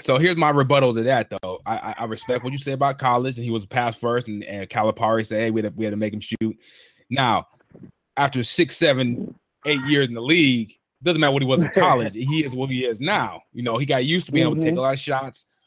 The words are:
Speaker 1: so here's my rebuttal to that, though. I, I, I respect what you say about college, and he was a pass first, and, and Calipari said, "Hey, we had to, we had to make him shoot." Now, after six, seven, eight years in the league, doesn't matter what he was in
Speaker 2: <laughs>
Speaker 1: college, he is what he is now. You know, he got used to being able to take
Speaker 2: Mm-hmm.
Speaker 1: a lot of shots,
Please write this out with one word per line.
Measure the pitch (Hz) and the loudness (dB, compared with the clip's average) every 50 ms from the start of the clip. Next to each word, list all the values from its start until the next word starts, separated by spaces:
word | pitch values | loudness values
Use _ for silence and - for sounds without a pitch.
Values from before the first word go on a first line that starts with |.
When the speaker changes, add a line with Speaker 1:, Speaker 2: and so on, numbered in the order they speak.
Speaker 1:
so | - - 131 | -2 0 2
here's | 135 160 180 180 | 4 4 4 4
my | 165 160 151 | 4 2 4
rebuttal | 147 143 135 131 143 139 135 127 117 | 4 4 4 4 4 4 4 4 2
to | 113 113 | 0 0
that, | 127 135 120 107 - | 2 2 0 0 -2
though. | 104 95 - 92 92 - - | -8 -10 -8 -8 -10 -8 -8
I, | 104 113 | -8 -8
I, | - - 107 - - | -6 -6 -8 -8 -8
I | 117 | -8
respect | 110 110 - - - 123 127 117 | -8 -8 -8 -4 -4 -4 -4 -4
what | 127 | -6
you | 135 139 | -8 -6
say | - 139 135 | -6 -6 -2
about | 131 139 139 131 135 | 0 0 0 0 0
college, | 139 127 120 123 127 135 127 | 2 2 2 2 0 -2 -4
and | 120 120 | -6 -4
he | 120 | -4
was | 113 113 101 | -4 -4 -6
a | |
pass | - - 131 120 117 113 | -4 -2 -2 0 -2 -2
first, | - - 117 120 123 123 | -2 -2 -2 -2 -2 -2
and, | 110 104 104 101 | -4 -8 -10 -8
and | - 101 101 95 | -10 -10 -10 -10
Calipari | - - 117 107 110 110 - 113 110 113 113 107 | -4 -2 0 0 0 0 0 0 2 2 0 0
said, | - 110 107 | -2 -2 -2
"Hey, | 113 113 | 0 0
we | 110 110 | 0 0
had | 107 104 | -2 -2
to, | - | -4
we | 107 110 | -4 -4
had | 107 | -4
to | 104 | -2
make | 104 107 104 101 | -2 -4 -4 -4
him | 107 | -8
shoot." | - - 113 - 110 110 - - _ _ - - - _ _ _ _ _ | -8 -10 -6 -4 -4 -4 -4 -6 _ _ -20 -20 -20 _ _ _ _ _
Now, | 127 135 131 120 107 87 - - _ _ _ _ - - - - _ _ _ _ _ | -2 0 2 2 2 0 -2 -6 _ _ _ _ -20 -20 -20 -20 _ _ _ _ _
after | - 143 135 135 127 117 | 0 0 0 0 -2 -4
six, | - - - 165 143 - | -2 0 0 0 0 2
seven, | - 170 156 135 127 127 120 123 - - - - - _ _ _ _ - | 2 2 2 4 2 0 0 -2 -4 -6 -10 -12 -16 _ _ _ _ -2
eight | 147 151 135 131 | 0 0 0 2
years | 139 147 143 139 120 | 2 2 2 2 0
in | 117 | -2
the | 113 | -4
league, | 117 135 165 175 156 135 127 120 110 107 - _ _ _ _ _ | 0 2 4 4 6 4 4 2 0 -4 -10 _ _ _ _ _
doesn't | 131 175 170 156 | -2 0 2 4
matter | 156 143 | 2 2
what | 139 139 | 4 2
he | 135 | 2
was | 127 131 170 | 2 4 2
in | 165 135 | 2 2
Speaker 2:
<laughs> | - | 4
Speaker 1:
college, | 196 180 180 143 123 113 - 95 | 4 4 6 4 4 2 -2 -4
he | 110 127 139 156 160 151 | -4 -4 -2 0 0 -2
is | 135 | -2
what | 123 127 131 135 | -4 -4 -4 -2
he | 131 127 127 | -2 -2 -2
is | 123 113 104 | -2 -4 -2
now. | 135 175 208 185 127 101 87 80 - _ - | -2 -2 0 0 -2 -4 -6 -12 -16 _ -10
You | 117 120 | -6 -4
know, | 123 113 | -2 -2
he | 120 139 | -2 0
got | 139 143 131 127 | 0 0 0 2
used | 147 170 180 - | 0 0 -2 -2
to | - 135 | 0 0
being | 160 160 | 2 2
able | 156 147 | 2 0
to | 156 | 0
take | 160 156 | 0 0
Speaker 2:
Mm-hmm. | 170 175 | 0 0
Speaker 1:
a | |
lot | 131 135 135 | 0 0 -2
of | 135 | -2
shots, | - 143 139 131 135 131 - - - _ _ _ _ | -4 -4 -4 -4 -4 -8 -12 -16 -20 _ _ _ _